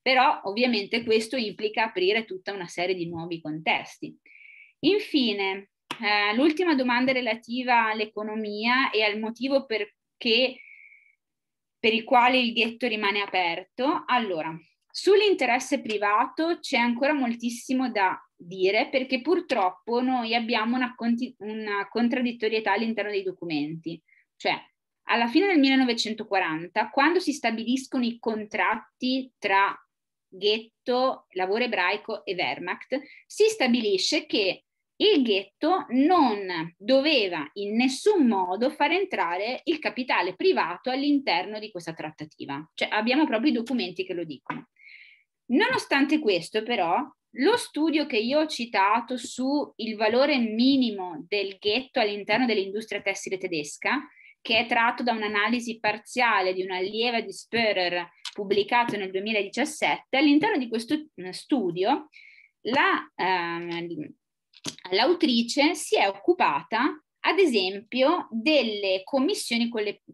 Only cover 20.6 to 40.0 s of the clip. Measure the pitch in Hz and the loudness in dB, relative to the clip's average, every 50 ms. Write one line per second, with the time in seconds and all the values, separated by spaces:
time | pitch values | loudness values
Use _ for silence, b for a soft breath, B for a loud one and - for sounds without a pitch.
20.6 | 220 233 247 254 254 240 - - 233 233 233 233 262 - - _ - 214 214 220 | 0 0 0 0 -2 -4 -4 -4 -2 0 0 0 -2 -6 -8 _ -10 -8 -8 -6
21.6 | 220 208 202 202 196 196 - 226 240 233 277 254 254 247 226 240 220 220 226 220 | -4 -4 -2 -2 -4 -4 -2 0 0 0 0 0 0 -2 -2 -2 -2 -2 -2 0
22.6 | 220 202 196 214 226 226 220 214 202 208 208 196 190 185 180 - 175 170 160 147 | 0 0 0 0 0 -2 -2 -4 -4 -4 -4 -4 -4 -6 -8 -8 -6 -4 -4 -4
23.6 | 147 151 165 165 - 170 170 170 b b b b b b _ - - 190 156 - | -4 -4 -6 -8 -10 -12 -12 -12 b b b b b b _ -6 -4 -4 -4 -4
24.6 | - _ _ _ _ _ _ _ _ - 214 233 233 233 240 311 392 403 359 294 | -6 _ _ _ _ _ _ _ _ -2 0 0 0 0 2 2 2 2 4 4
25.6 | 269 269 269 262 262 240 226 233 - 226 214 - - - 202 190 180 165 156 160 | 4 4 4 4 4 2 0 -2 -4 -6 -6 -8 -6 -2 0 0 0 0 -2 -4
26.6 | 170 180 - 214 240 233 - 269 277 311 349 359 370 302 269 - - 226 226 220 | -6 -4 -2 -2 -2 0 2 2 4 4 4 2 0 -2 -2 -2 -2 -2 -2 -2
27.6 | 226 233 262 262 - - - 262 240 233 233 - - 226 214 214 208 214 - 196 | -2 -2 -2 -2 -4 -4 -4 -2 -2 -2 -4 -4 -4 -4 -4 -4 -6 -6 -2 0
28.6 | 180 190 220 233 - - _ _ 254 254 262 269 262 262 _ _ - 196 196 196 | 0 0 0 -2 -6 -12 _ _ -2 -2 -2 -2 -4 -6 _ _ -2 2 4 4
29.6 | 196 190 - - - _ _ _ _ _ _ _ _ _ 190 185 196 208 214 220 | 4 2 0 -4 -12 _ _ _ _ _ _ _ _ _ -10 -2 0 2 2 0
30.6 | 220 - _ _ _ 262 247 247 254 262 - - - _ - 185 185 185 202 233 | -2 -8 _ _ _ 0 2 2 2 2 0 -2 -8 _ -4 -4 -2 0 0 0
31.6 | 247 240 214 185 180 185 208 208 - - 214 - - - 185 175 156 127 139 - | 0 0 0 0 2 2 0 -2 -4 -8 -10 -8 -8 -6 -4 -2 -2 -2 -2 -4
32.6 | 170 180 202 - - - 254 285 285 B B B B B - - 427 440 440 - | -6 -8 -8 -8 -6 -6 -6 -6 -6 B B B B B 0 2 2 2 4 2
33.6 | 262 240 233 247 220 208 196 185 - - 294 330 - - - 226 196 180 - - | 2 2 2 2 2 0 0 0 0 0 0 -2 -2 -2 -2 0 0 0 -2 -4
34.6 | _ _ _ _ _ _ _ - 320 427 403 294 247 226 196 190 196 - _ _ | _ _ _ _ _ _ _ 2 2 4 4 4 4 2 2 0 -2 -6 _ _
35.6 | - 311 370 381 - - 233 262 277 339 370 339 285 240 208 208 196 185 180 165 | 0 0 0 0 0 0 2 4 4 6 6 6 4 4 2 0 -2 -4 -4 -4
36.6 | 160 170 - _ 196 214 262 269 269 320 311 240 202 185 170 160 143 143 - 202 | -6 -8 -10 _ 0 2 4 4 4 4 4 2 2 0 -2 -4 -6 -8 -8 -8
37.6 | 202 202 214 233 254 262 262 - - 415 427 359 269 233 208 190 185 175 185 214 | -6 -2 0 2 2 2 0 0 2 4 4 6 4 4 4 2 0 0 0 0
38.6 | 240 269 311 - 285 311 339 381 392 - - 196 180 170 175 185 208 233 254 - | 0 -2 0 0 2 2 2 0 0 0 -2 -2 -2 -2 -2 -2 -4 -4 -4 -4
39.6 | - 285 330 302 - 214 - 247 | -2 -2 -2 -2 -2 -4 -4 -4